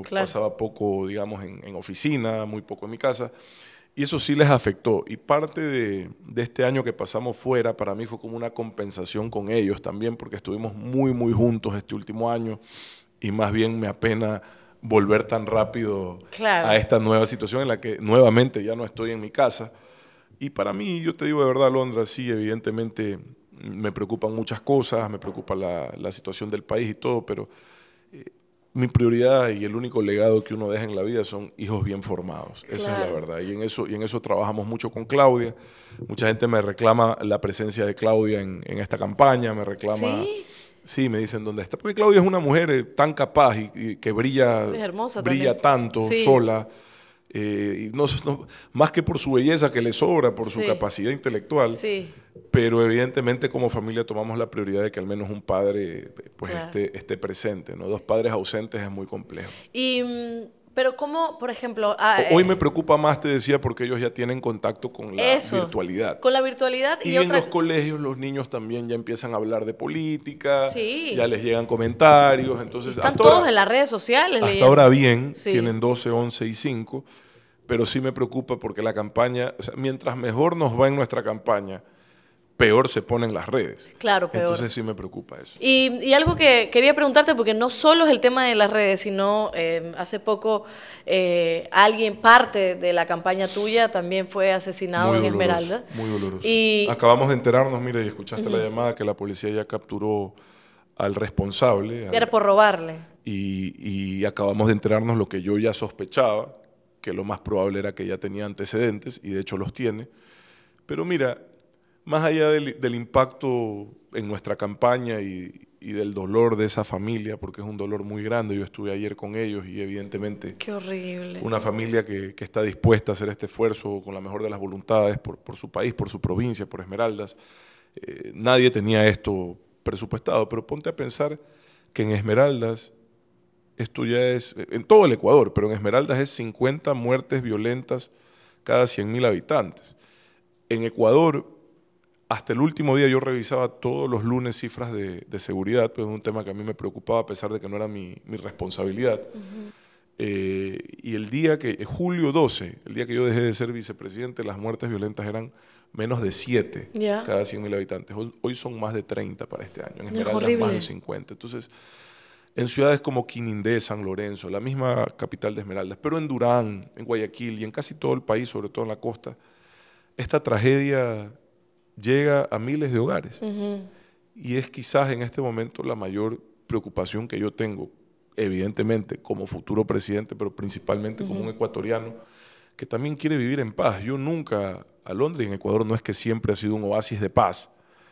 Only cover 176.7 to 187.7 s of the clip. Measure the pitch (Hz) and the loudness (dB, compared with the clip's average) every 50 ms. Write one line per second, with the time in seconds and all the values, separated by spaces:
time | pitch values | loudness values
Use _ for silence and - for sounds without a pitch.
176.7 | 117 104 - 101 - 98 92 87 - 107 120 117 110 101 104 104 - - 113 107 | -4 -4 -4 -4 -6 -6 -6 -4 -6 -8 -8 -6 -6 -4 -4 -4 -4 -4 -6 -6
177.7 | 98 - - - _ _ _ _ _ _ _ _ _ 110 110 95 92 92 95 104 | -6 -8 -12 -14 _ _ _ _ _ _ _ _ _ -4 -2 -2 -2 -2 -4 -4
178.7 | 107 - 107 110 113 110 98 - - - _ - 104 98 95 - - 87 - - | -2 -2 0 0 0 0 -2 -6 -12 -14 _ -8 -6 -6 -6 -8 -10 -12 -8 -2
179.7 | 104 110 104 95 104 101 - 101 101 104 107 - 107 104 104 98 - - 101 98 | -2 -2 0 0 -2 -4 -2 -2 -4 -4 -4 -8 -10 -8 -8 -8 -8 -8 -10 -8
180.7 | - - - - 104 104 107 110 110 110 98 95 98 98 110 110 107 - 113 107 | -10 -8 -4 -4 -2 -2 -4 -8 -8 -8 -8 -8 -6 -6 -6 -8 -4 -4 -6 -4
181.7 | - 107 101 110 113 113 113 113 113 - - _ _ - - - - _ _ _ | -4 -8 -4 -4 -4 -4 -6 -10 -16 -18 -20 _ _ -20 -20 -20 -20 _ _ _
182.7 | _ - 131 - 117 113 143 147 147 139 156 151 156 135 120 123 139 139 120 107 | _ -16 -10 -8 -6 -6 -4 -6 -6 -4 -4 -2 -2 0 -2 -2 -2 -2 -4 -6
183.7 | - - - 120 98 95 104 123 139 135 135 156 170 160 143 - 110 101 98 95 | -4 0 0 0 0 0 -4 -6 -6 -4 -4 -4 -4 -6 -4 -4 -4 -2 -2 -4
184.7 | 90 - - _ _ _ _ - 92 107 143 160 175 139 110 98 98 95 - 101 | -8 -12 -16 _ _ _ _ -8 -2 -2 -2 -2 0 -4 -6 -6 -6 -6 -2 0
185.7 | 104 110 110 107 113 113 - - 98 - - 117 113 113 - 107 101 - 107 104 | 0 0 2 0 -2 -2 -2 -4 -6 -4 -2 -2 -2 -2 0 -2 -2 -2 -2 -4
186.7 | 107 107 104 98 104 110 - - 113 101 104 95 - 123 104 90 92 - - _ | -4 -2 -2 -2 -2 -2 -2 -2 -4 -4 -4 0 2 2 2 2 0 -6 -12 _